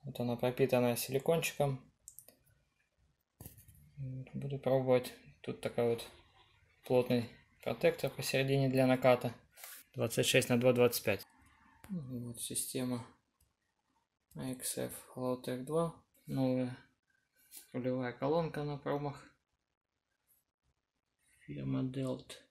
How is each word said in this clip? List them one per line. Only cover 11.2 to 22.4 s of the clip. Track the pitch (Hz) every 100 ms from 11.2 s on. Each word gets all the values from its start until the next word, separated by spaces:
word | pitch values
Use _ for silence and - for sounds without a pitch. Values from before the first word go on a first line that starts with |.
| - _ _ _ _ _ -
Вот | 190 131 127 120 120
система | - 123 - 131 127 123 117 - _ _ _ _ _ _ _ _ _ _ _ 156
A | 131
X | 127 - -
F | 127 - - -
Low | 127 127
Tech | 127 127
два. | 131 156 165 - _ _ -
Новая | 139 131 127 127 123 - _ _ _ _ _ _ - -
рулевая | 131 127 127 123
колонка | 120 135 160 160 156
на | 147 143
промах. | 143 143 143 139 - _ _ _ _ _ _ _ _ _ _ _ _ _ _ _ _ _ _ _ _ _
Фирма | - 143 135 131
Delt. | 131 135 131 131 - -